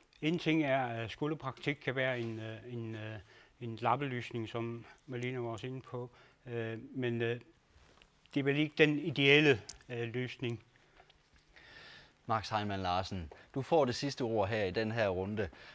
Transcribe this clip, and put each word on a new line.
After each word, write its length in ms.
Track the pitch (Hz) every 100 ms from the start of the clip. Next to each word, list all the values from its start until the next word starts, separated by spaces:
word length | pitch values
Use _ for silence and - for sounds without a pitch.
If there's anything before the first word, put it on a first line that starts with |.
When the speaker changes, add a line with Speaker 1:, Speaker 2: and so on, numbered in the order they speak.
| _ _
Speaker 1:
en 180 | 151 170
ting 240 | 165 160
er, 220 | 143 135 127
at 260 | 113 113
skolepraktik 640 | - 147 156 131 - - 143
kan 200 | - 131
være 240 | 131 123
en, 200 | 113 113
øh, 340 | 110 110 113
en, 220 | 120 113 110
øh, 240 | 107 110 - - - -
en 160 | 120 113
lappeløsning, 720 | 117 127 143 123 113 120 110
som 360 | 117 117 117 110 - -
Malene 360 | 123 123 131
var 60 | 117
også 180 | 110 127
inde 140 | 131
på, 280 | - 123 120 - - _ 123
øh, 340 | 117 113 113 120
men, 300 | - 123 117
øh, 180 | 117 120 - _ _ - - - - _ _
det 60 | 143
er 40 |
vel 140 | 135 139
ikke 180 | 151 -
den 220 | 151 147
ideelle, 640 | 180 135 139 147 151 117 - - -
øh, 240 | 120 117
løsning. 500 | 120 123 - 123 113 - _ _ - - _ _ _ _ - - - - - - _ -
Speaker 2:
Max 240 | 110 101
Heimann 340 | 107 104 98
Larsen, 500 | 92 90 95 95 78 - - 139
du 60 |
får 240 | 127 165 131
det 100 | 117
sidste 260 | 139 -
ord 280 | 117 113 98
her 140 | 113
i 80 | 98
den 200 | 113 110
her 160 | 113 104
runde. 420 | 92 95 107 98 - -